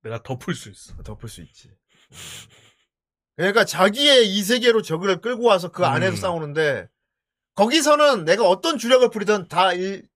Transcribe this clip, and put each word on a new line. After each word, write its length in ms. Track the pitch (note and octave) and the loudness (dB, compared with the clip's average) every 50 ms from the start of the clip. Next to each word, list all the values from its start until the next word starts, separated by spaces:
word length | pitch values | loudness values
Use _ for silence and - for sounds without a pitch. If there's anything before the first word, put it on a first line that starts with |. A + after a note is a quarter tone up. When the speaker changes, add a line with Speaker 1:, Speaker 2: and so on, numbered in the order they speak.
| _ | _
Speaker 1:
내가 180 | A2+ A2+ A2+ _ | -12 -12 -12 _
덮을 300 | - C3 B2+ - - E3 | -10 -12 -10 -8 -10 -10
수 160 | - - G#2+ | -10 -10 -20
있어. 260 | G2+ - - - - - - | -20 -20 -20 -20 -18 -18 -16
Speaker 2:
덮을 240 | - A2 - - A2+ | -16 -16 -16 -16 -18
수 120 | - - | -18 -18
있지. 260 | E2 - _ _ _ _ | -20 -20 _ _ _ _
음. 460 | _ _ _ _ _ _ _ _ - - - - - - - _ _ _ _ _ _ _ _ _ _ _ _ _ _ _ _ _ _ - | _ _ _ _ _ _ _ _ -20 -20 -20 -20 -20 -20 -20 _ _ _ _ _ _ _ _ _ _ _ _ _ _ _ _ _ _ -4
그러니까 280 | E3 F#3+ G3 A3+ G3+ | -4 0 2 2 0
자기의 640 | - - D#3+ F#3 G3+ G3+ B3+ C#4+ D4 C#4 B3+ A#3 G3+ | 0 2 2 2 2 2 2 2 4 6 6 4 4
이 140 | F#3 G3+ G3+ | 0 -4 -2
세계로 380 | F3+ A#3+ A#3+ A3+ B3 A3+ A3 | 0 -2 2 2 2 2 2
적을 380 | G#3 - D#3+ F3 F#3 G3+ F#3 E3+ | 0 -2 -8 -6 -2 -2 -4 -2
끌고 240 | - A3+ B3 A3 A#3+ | -4 -8 -6 0 2
와서 260 | A#3 G#3 F#3 E3+ F3 | 2 2 2 0 -6
그 140 | - - F3+ | -4 -2 -2
안에서 280 | D#3+ C#3 D3+ F3 F#3+ F3+ | 0 0 0 -2 -2 -4
Speaker 1:
음. 20 | |
Speaker 2:
싸우는데, 720 | - - F#3+ F3 E3 D#3 D3 C#3+ D#3 D#3+ D3+ C3+ G#2+ F2+ - _ _ _ _ _ _ _ _ _ _ _ _ _ | -4 -6 -6 -6 -6 -8 -8 -4 -2 -2 -2 -2 -4 -8 -14 _ _ _ _ _ _ _ _ _ _ _ _ _
거기서는 680 | - G3 A3+ C#4 E4 C#4+ D4 D4 D4 D4+ D4 C4+ G#3 D#3+ | -2 0 2 2 0 2 2 4 4 4 2 2 2 2
내가 220 | D#3 F3+ G3+ A#3 F#3 | 0 0 2 4 2
어떤 300 | A3 F#3+ C#4+ E4 D#4+ A#3+ | 2 2 0 -4 -4 -4
주력을 320 | - A#3 C4 B3+ B3+ A3+ | 0 2 4 4 4 2
부리든 380 | - G#3+ G3 F3+ G#3+ G3+ F3 _ | 0 -4 -2 -2 -2 -2 -2 _
다 260 | - F#3+ F#3 F#3+ F3 | 2 2 2 4 2
이 280 | F3+ F#3 F#3+ G3 - - _ _ | -2 -4 -8 -8 -10 -14 _ _